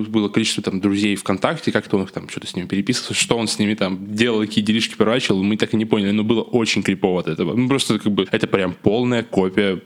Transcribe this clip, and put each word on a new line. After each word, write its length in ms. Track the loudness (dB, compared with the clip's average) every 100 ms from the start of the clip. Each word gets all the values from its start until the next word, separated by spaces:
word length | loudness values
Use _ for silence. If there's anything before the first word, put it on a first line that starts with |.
| 0
было 240 | 0 2
количество 320 | 0 0 -2
там 180 | -2 0
друзей 360 | 0 2 0 0
ВКонтакте, 540 | -2 0 0 0 0
как-то 280 | -2 0 -2
он 60 |
их 80 | -2
там 180 | -8 -10
что-то 160 | -12 -8
с 100 | -8
ними 100 | -4
переписывался, 460 | -2 0 -2 -2
что 240 | -4 0 0
он 100 | 0
с 120 | 0
ними 160 | 0
там 320 | 0 -2 -2 -6
делал, 340 | 0 2 2
какие 220 | 0 0
делишки 300 | 2 0 0
проворачивал, 480 | 0 2 2 0 0
мы 140 | 2 0
так 180 | 0
и 20 | 0
не 80 |
поняли, 280 | 2 2 2
но 100 | 0
было 180 | 2 0
очень 420 | 0 0 0 0
крипово 340 | 0 0 0 0
от 60 | -2
этого. 260 | -2 0 0
Ну, 120 | 0
просто 300 | 0 0 0
как 140 | 0
бы 160 | 0 0
это 160 | 0 2
прям 260 | 0 0
полная 520 | 0 0 2 0 0
копия 560 | 0 0 2 2 0 -2